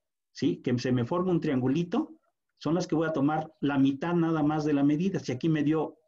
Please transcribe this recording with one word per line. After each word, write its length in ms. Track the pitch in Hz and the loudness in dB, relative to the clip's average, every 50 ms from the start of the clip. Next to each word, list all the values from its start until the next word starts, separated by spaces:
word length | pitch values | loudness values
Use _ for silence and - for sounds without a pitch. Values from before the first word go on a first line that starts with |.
| _ _ _ _ _ _ | _ _ _ _ _ _
¿sí? 260 | - - - 135 - - | -10 -4 -2 -2 -2 -2
Que 200 | - 135 120 120 | -2 -2 -2 -2
se 120 | - 135 | 0 0
me 120 | 120 123 120 | 0 0 0
forma 280 | 117 175 180 185 185 | 0 -2 -2 0 0
un 100 | 175 160 | 0 0
triangulito, 720 | - 156 139 127 123 131 135 160 175 175 - 254 320 - - _ _ _ _ _ _ _ _ - | 0 0 -2 0 0 0 0 0 -2 -2 -2 -4 -4 -4 -8 _ _ _ _ _ _ _ _ -8
son 160 | - 151 160 | -4 -2 -2
las 100 | 180 175 - | -2 -2 0
que 80 | - | -2
voy 120 | 151 165 156 | 0 0 0
a 60 | - | 0
tomar 380 | 143 135 147 156 156 156 - - - | 0 0 2 0 0 -4 -6 -8 -4
la 180 | - 139 143 135 | -2 0 2 4
mitad 360 | 135 135 139 135 - 170 175 | 4 2 2 0 -2 -2 0
nada 300 | 175 165 165 165 156 147 | 2 2 2 2 2 2
más 220 | 147 151 156 147 | 0 0 0 0
de 80 | 151 147 | 0 2
la 100 | 139 139 | 2 4
medida. 360 | 143 147 151 180 196 190 151 | 2 2 2 0 -2 -2 -4
Si 120 | - - | -4 -4
aquí 160 | 127 127 - 165 | -6 -2 0 0
me 160 | 156 151 143 | 2 2 2
dio 340 | 143 160 160 151 156 - _ _ | 2 0 0 -2 -4 -6 _ _